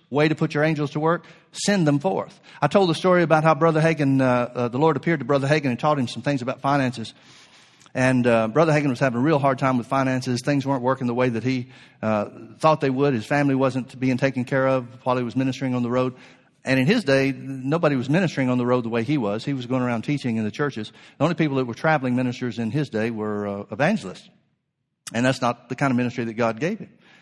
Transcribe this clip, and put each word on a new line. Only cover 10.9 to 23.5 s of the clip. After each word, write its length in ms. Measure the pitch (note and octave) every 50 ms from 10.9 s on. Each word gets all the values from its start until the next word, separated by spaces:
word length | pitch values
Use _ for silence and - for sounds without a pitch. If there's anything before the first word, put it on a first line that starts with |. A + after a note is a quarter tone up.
| C3 B2+ C3 A#2+
the 60 | A#2
way 160 | A#2+ B2+ B2+
that 140 | A2+ A2 A2+
he, 260 | C3 C3 B2+ B2 B2+ - - - - _ -
uh, 240 | - G#2+ A2 G#2 G#2 - - - - - - -
thought 220 | - D#3 D#3 -
they 80 | D3 C3+
would. 240 | C3 B2+ C#3+ C#3+ C3+
His 120 | A2 G#2+
family 300 | - D3 C#3+ C#3+ C#3 C3+
wasn't 420 | C3 C3+ C3 A#2+ C3 A#2 - - B2
being 200 | C3 C3 B2+ B2
taken 260 | C#3 C#3 C3+ B2+ A#2+
care 240 | - C#3+ C3+ C3 C3
of 180 | C3 C3 A#2+ A#2 A#2 A#2+ -
while 100 | B2+ B2
he 80 | B2+ B2
was 140 | A#2 G#2+ C3
ministering 360 | C3 C3 B2+ - C#3 C3 B2
on 80 | B2
the 80 | A#2+ A#2
road. 240 | A#2+ B2+ B2+ C3 B2+ - - - - _ _ _ _ _ -
And 120 | - C3 C3
in 100 | B2+ D3+
his 180 | A3+ B3+ F#3+
day, 260 | C#3 C3+ C3+ C3+ C3+
nobody 640 | C3 B2+ B2+ C3+ C3+ C3 B2+ C3+ D#3 E3+ E3+ D3+ C#3+
was 140 | B2+ A#2 B2+
ministering 400 | D3 F#3 G3 D#3 - C#3+ C3 B2+
on 80 | B2 B2+
the 80 | A#2+
road 180 | B2 B2 B2+ A#2
the 60 | A2+
way 140 | A#2 A#2 A2+
he 140 | C#3 D3+ D3
was. 280 | A2 G2+ G2+ A2+ -
He 80 | C#3+ C#3+
was 120 | C3 A#2+
going 160 | A2+ C3 B2+
around 200 | B2 B2 A#2+ A2
teaching 340 | - - D3 C#3 - B2+ A2+
in 80 | A2+ A2
the 80 | G#2
churches. 400 | - - D3 C#3+ - A2+ G#2+ - - - - - - -
The 60 | C3+
only 120 | E3+ F3
people 200 | - E3 D3 C3+
that 100 | C3 C3
were 80 | A#2+ A2
traveling 440 | - - D#3+ D#3 C#3+ C3 B2+ B2 B2+
ministers 420 | B2+ B2 A#2+ - B2+ B2 G2+ A#2
in 100 | A#2 A2
his 200 | G#2 D3 C#3+ B2+
day 220 | - G#2+ A2 A#2+
were, 360 | A2+ G#2+ G#2+ G#2+ G#2 G#2 G#2
uh, 160 | G2+